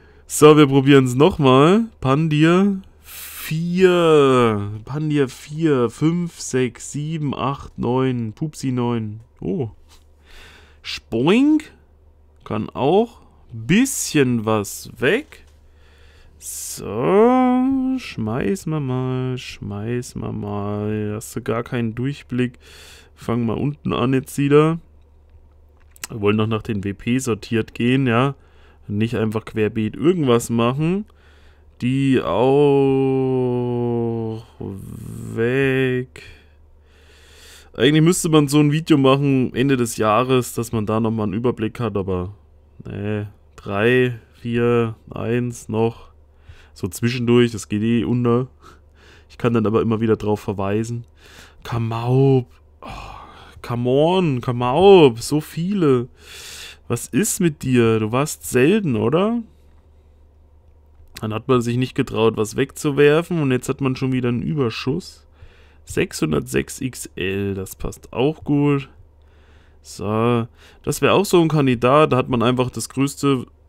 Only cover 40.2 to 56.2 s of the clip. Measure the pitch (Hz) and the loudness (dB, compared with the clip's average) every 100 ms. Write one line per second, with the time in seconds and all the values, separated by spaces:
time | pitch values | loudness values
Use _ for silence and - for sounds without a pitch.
40.2 | 127 131 120 - 113 113 104 110 113 113 | 2 0 0 -6 -4 -4 -2 -2 -2 -2
41.2 | 104 95 123 117 107 - 117 101 95 92 | -4 -2 -2 -2 -4 -6 -6 -4 -4 -4
42.2 | 90 101 _ _ _ - - 98 104 107 | -6 -10 _ _ _ -20 -14 -10 -6 -6
43.2 | 104 - _ - - 101 113 127 127 120 | -8 -14 _ -18 -8 -2 2 2 2 -2
44.2 | - _ 120 117 120 120 113 110 - - | -14 _ -6 -2 0 0 -2 -6 -14 -10
45.2 | 104 120 123 120 - 107 113 113 - - | -4 -4 -4 -8 -6 -2 -2 -4 -16 -20
46.2 | _ _ - - - - 98 - 117 127 | _ _ -20 -20 -20 -12 -10 -4 -4 -2
47.2 | 117 120 120 110 - 104 110 117 80 123 | 0 2 2 -2 -8 -4 -2 -2 0 -2
48.2 | 120 117 131 _ - - _ _ - - | 0 0 -2 _ -20 -20 _ _ -20 -20
49.2 | _ - 123 117 104 110 113 110 113 107 | _ -4 0 2 2 2 0 0 0 0
50.2 | 101 104 - 98 98 104 113 120 120 - | 0 -4 -4 -6 -4 -4 -4 -8 -12 -20
51.2 | - - - - - 117 113 113 120 131 | -20 -20 -20 -20 -10 -6 -4 -4 0 2
52.2 | 139 135 123 - _ _ - - - - | 4 4 0 -10 _ _ -16 -16 -16 -18
53.2 | - - - - - 120 123 131 160 185 | -20 -20 -20 -16 -10 -4 0 2 2 2
54.2 | 175 127 117 120 123 139 196 190 147 117 | 0 -2 -4 -2 0 4 8 10 8 4
55.2 | - 151 151 - 175 202 156 127 120 - | -2 -4 -4 -6 -4 0 2 2 0 -12